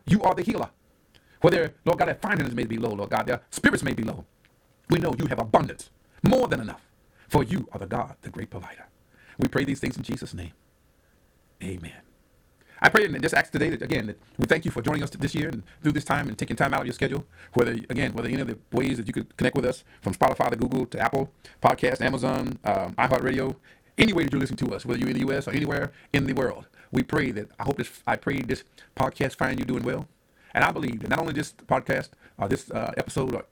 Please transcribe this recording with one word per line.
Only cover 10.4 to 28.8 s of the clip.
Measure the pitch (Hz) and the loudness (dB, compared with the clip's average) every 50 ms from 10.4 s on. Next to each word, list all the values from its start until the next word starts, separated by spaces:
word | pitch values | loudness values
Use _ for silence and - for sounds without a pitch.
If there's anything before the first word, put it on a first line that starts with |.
| 87 82 - _ _ _ _ _ _ _ _ _ _ _ _ _ _ _ _ _ _ _ _ - 90 | -10 -12 -14 _ _ _ _ _ _ _ _ _ _ _ _ _ _ _ _ _ _ _ _ -12 -10
Amen. | 92 92 87 82 80 - - - _ _ _ _ _ _ _ _ _ _ _ _ _ - - | -10 -10 -10 -12 -14 -16 -20 -20 _ _ _ _ _ _ _ _ _ _ _ _ _ 0 4
I | - - | 4 6
pray | - 220 208 | 6 6 4
and | - - 131 | 2 0 -2
just | - 160 - | -2 2 2
ask | 139 - - | 2 0 0
today | - 143 - - | 0 0 2 2
that, | - 113 | 0 -2
again, | - - 156 - 107 | -2 -2 -2 -2 -2
that | 104 - - - - - | -4 -8 -10 -16 -12 -4
we | - - | -2 2
thank | - 160 160 - | 4 4 2 2
you | 165 | 0
for | - 117 | -2 0
joining | 117 147 151 147 143 | 0 0 0 0 0
us | - | -2
this | - - 135 - - | -2 -2 -2 0 0
year | 160 135 | 0 0
and | 160 - 110 - - - - | 0 -2 -6 -8 -12 -14 -2
through | - 147 131 | 0 0 0
this | 151 - | 0 0
time | - - - - | 0 0 0 0
and | 135 - | -2 -4
taking | - - - 120 | -4 -4 -4 -2
time | - 156 131 139 | 0 0 0 0
out | 147 | -2
of | - | -2
your | 120 123 | -4 -2
schedule. | - 151 127 131 147 - - - - - - - | -2 -2 -2 -2 -4 -6 -8 -14 -20 -20 -2 0
Whether, | 123 120 117 | 2 2 2
again, | - - - - - - - 120 | 0 -4 -6 -4 -2 -2 -2 -2
whether | - 110 120 | -2 -4 -2
any | 117 123 131 | -2 -2 -2
of | 127 | -2
the | 117 110 - - _ - | -4 -6 -8 -8 _ -2
ways | 120 127 135 131 | 0 0 0 -2
that | 120 107 | -2 -4
you | 127 131 | -4 -4
could | - - - _ | -6 -6 -6 _
connect | - 110 135 - | 0 0 0 2
with | 143 98 | 2 0
us | 101 - - - - - - | 0 -2 -4 -10 -20 -20 -8
from | - 101 92 | -6 -4 0
Spotify, | - - - 139 - 117 120 | 2 2 2 4 2 0 0
the | 120 | 0
Google, | 113 123 123 131 127 127 | 0 0 0 2 0 -2
to | - - 107 | -2 -2 -2
Apple | 110 117 - - 160 - - _ - - - - | -2 0 0 0 -2 -4 -6 _ -20 -20 -4 0
Podcast, | - 127 135 - - 127 131 127 | 2 2 4 4 2 2 2 2
Amazon, | 135 127 135 127 120 127 - 160 143 - - - - | 2 2 2 2 2 0 0 0 -2 -2 -4 -2 0
um, | 104 101 95 92 90 - | 0 0 0 0 -2 0
iHeartRadio, | - 120 135 135 131 139 131 - - 147 147 - - - - - _ _ _ _ | 0 2 4 4 2 2 2 2 0 0 -2 -4 -8 -12 -20 -20 _ _ _ _
any | - 220 226 | 4 4 4
way | 190 170 - | 4 4 2
that | - - | 2 2
you | - | 2
listen | 160 - - | 0 0 0
to | - 127 - 101 | -2 -2 -2 -2
us, | 101 - | -2 -2
whether | 120 120 - | -2 0 2
you're | - - | 2 2
in | 120 | 2
the | 117 | 2
U | 123 131 | 2 2
S | 127 - - | 0 0 0
or | - | 0
anywhere | 98 147 151 147 110 110 127 - - - - _ | 0 0 0 2 0 0 -2 -4 -6 -12 -6 _
in | - 127 - | 0 2 2
the | 127 135 | 2 2
world, | - 135 117 - - - - _ - - - | 0 0 0 -2 -6 -10 -16 _ -20 -10 -2
we | - 127 127 | 0 0 0
pray | - 151 151 139 135 | 2 0 0 0 0
that, | 107 104 104 - - | -2 -4 -8 -8 -10
I | - 101 | -6 -4
hope | 135 139 | -2 -2
this, | - 120 - - - - | -2 -4 -6 -10 -8 -4
I | 120 110 | -2 -2
pray | - - - 139 - | -2 -2 -2 -2 -2
this | 120 - 135 - - _ _ - | -2 -4 -4 -6 -6 _ _ -20